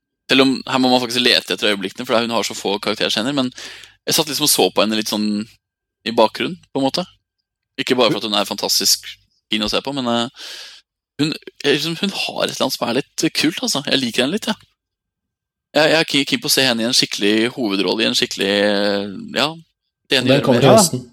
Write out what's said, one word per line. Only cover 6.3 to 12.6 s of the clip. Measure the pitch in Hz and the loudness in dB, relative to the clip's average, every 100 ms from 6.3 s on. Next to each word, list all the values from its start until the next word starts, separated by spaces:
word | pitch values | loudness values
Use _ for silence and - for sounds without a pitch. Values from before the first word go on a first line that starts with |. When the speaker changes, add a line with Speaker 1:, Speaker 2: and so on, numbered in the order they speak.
| - 143 175 _ | 2 -6 -6 _
Speaker 1:
på | 135 | -4
en | 135 | -2
måte. | - 185 _ _ _ _ _ _ - | -2 -8 _ _ _ _ _ _ -8
Ikke | 135 127 | -2 2
bare | 127 | 4
for | 123 | 2
at | 113 | -2
hun | 104 | -2
er | 98 | -2
fantastisk | 101 98 - - - - - _ _ _ | -4 -2 0 0 -2 -4 -20 _ _ _
fin | 110 | -4
å | 107 | -2
se | 98 | -2
på, | - | -4
men, | 139 123 | -4 -2
eh, | 117 120 - - - - - _ _ _ _ | -2 -2 -8 -16 -16 -18 -20 _ _ _ _
hun, | 151 - - _ | -4 -4 -10 _
jeg, | 143 143 | -2 0
liksom, | 151 165 | -2 -4
hun | 196 - | -4 -4
har | - - | -6 -4
et | - | -4
eller | - | -2